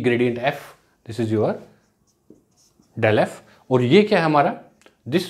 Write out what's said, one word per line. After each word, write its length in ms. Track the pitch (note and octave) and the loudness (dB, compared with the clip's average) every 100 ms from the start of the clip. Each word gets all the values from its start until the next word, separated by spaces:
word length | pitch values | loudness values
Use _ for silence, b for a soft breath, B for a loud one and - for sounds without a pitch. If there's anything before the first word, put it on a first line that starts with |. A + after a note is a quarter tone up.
gradient 400 | A#2+ A#2+ B2 A#2 C3 | 0 0 0 -2 -4
F, 220 | - - - _ _ - | -6 -14 -20 _ _ -16
this 140 | A2 A2 | -6 -2
is 80 | |
your 200 | G#2+ B2+ A3 - _ _ _ _ _ _ - _ _ _ _ _ - | 0 -2 -4 -12 _ _ _ _ _ _ -20 _ _ _ _ _ -2
del 280 | A2 G#2+ F#3 | 0 2 0
F, 160 | - - b b | -4 -20 b b
और 140 | B2+ | 0
ये 180 | B2 F#3 | 4 4
क्या 160 | G#3 G3+ | 4 2
है 60 | D#3+ | 2
हमारा, 340 | D3+ C#3 - - _ _ _ A2+ | 2 0 -2 -16 _ _ _ -4
this, 180 | D#3+ - | -4 -4